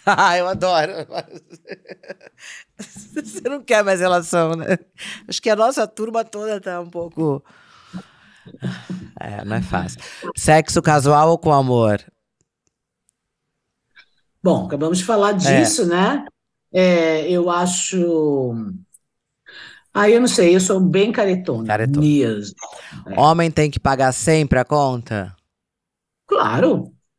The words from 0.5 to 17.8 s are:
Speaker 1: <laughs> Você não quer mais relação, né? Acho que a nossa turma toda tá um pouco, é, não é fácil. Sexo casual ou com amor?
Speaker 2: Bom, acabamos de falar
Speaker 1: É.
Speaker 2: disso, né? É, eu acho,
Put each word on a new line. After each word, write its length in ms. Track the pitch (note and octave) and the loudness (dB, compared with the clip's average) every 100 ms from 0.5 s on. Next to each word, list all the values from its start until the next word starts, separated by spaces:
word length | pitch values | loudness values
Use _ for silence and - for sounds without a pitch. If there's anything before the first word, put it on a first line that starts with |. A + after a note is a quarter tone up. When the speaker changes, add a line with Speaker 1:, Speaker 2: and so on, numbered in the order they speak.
| F#3+ F#3 E3+ D#3 | -2 0 0 0
Speaker 1:
<laughs> 1800 | E3+ D3+ A#2 - E3 - E3+ - F3+ - F#3 - - - _ - - - - | -4 -10 -10 -12 -16 -20 -20 -20 -20 -18 -20 -20 -20 -20 _ -20 -20 -20 -20
Você 720 | G#3 - - D4+ A3+ - B3 | -20 -20 -16 -14 -12 -10 -8
não 140 | C#4+ | -8
quer 220 | - G#3+ | 0 2
mais 160 | G3+ F#3 | 2 0
relação, 560 | F#3 F3 E3+ F3 D#3+ E3 | 2 0 0 0 0 -2
né? 240 | - F3 _ - - - - | -2 -4 _ -18 -16 -14 -12
Acho 120 | - | -6
que 80 | A#3 | -2
a 80 | G#3 | 2
nossa 300 | A3+ C#4 G#3+ | 2 0 -4
turma 380 | - A3+ A3+ A3+ | -6 -6 -4 -6
toda 340 | G#3 G#3+ G#3 | -8 -8 -8
tá 220 | G3 F3 | -8 -10
um 80 | F3 | -10
pouco, 560 | E3+ E3+ D#3+ D#3+ C#3 - _ _ _ _ F#3 - _ _ _ - - B2+ B2 - - - - | -10 -10 -4 -2 -2 -8 _ _ _ _ -18 -18 _ _ _ -20 -12 -10 -10 -12 -14 -14 -16
é, 260 | - G#2 G2+ | -14 -12 -8
não 120 | A2 | -6
é 40 | |
fácil. 400 | - F2+ F2+ - - - - - | -4 -6 -6 -10 -18 -16 -14 -4
Sexo 460 | - D#3 D#3 E3+ | 2 4 4 0
casual 480 | D#3 D3+ C3+ D3 D#3+ | 2 2 4 4 4
ou 80 | E3 | 2
com 160 | E3 | 2
amor? 500 | C#3+ C3 B2 A2 G2+ - _ _ _ _ _ _ _ _ _ _ _ _ _ _ _ _ _ _ _ _ _ _ _ | 2 4 2 2 0 -4 _ _ _ _ _ _ _ _ _ _ _ _ _ _ _ _ _ _ _ _ _ _ _
Speaker 2:
Bom, 220 | F#3 D3 F#2 | 0 0 -2
acabamos 320 | C#3+ D#3+ F3+ | -4 -2 -2
de 60 | - | 0
falar 260 | G#3+ G3+ | 2 2
Speaker 1:
É. 20 | G3+ C#3 C3+ | 2 2 4
Speaker 2:
disso, 240 | A2+ - F3+ | 2 2 0
né? 400 | F3 G3+ C#4+ - - _ _ _ | 2 0 -2 -6 -20 _ _ _
É, 560 | F#3 F#3 F3 D#3+ D#3 D#3+ | 0 2 2 2 0 0
eu 200 | F3+ F3 | 0 0
acho, 1040 | F3 F3+ F3+ | 0 -2 -2